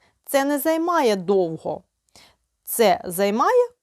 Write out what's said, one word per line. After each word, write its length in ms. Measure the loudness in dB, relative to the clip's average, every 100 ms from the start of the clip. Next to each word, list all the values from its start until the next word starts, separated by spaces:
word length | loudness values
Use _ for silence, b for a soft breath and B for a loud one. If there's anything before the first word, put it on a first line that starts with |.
| _ _
Це 200 | -4 -2
не 140 | 0 -2
займає 580 | -2 -2 0 0 0 0
довго. 640 | 0 0 0 -4 -10 -10 _ _ _ b b b _ _
Це 380 | -6 0 2 2
займає 640 | -2 -2 0 0 2 2 0 _